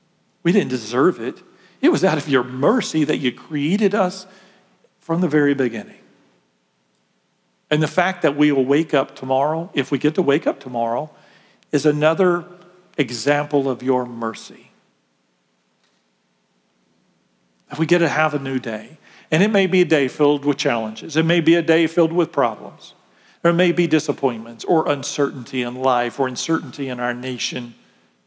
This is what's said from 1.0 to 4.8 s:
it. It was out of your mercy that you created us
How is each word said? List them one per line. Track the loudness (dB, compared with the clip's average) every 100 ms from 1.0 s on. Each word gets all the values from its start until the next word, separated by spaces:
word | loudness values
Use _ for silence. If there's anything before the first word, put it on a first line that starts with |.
| 2 2
it. | -6 -10 -18 _ _ 0
It | 2
was | 4
out | 2 0
of | 0
your | 0
mercy | 0 0 2 2 0 -2
that | 0 0
you | -2
created | -4 -8 -4 0 2 2
us | 2 -2 -4 -16 -20 _ _ _ _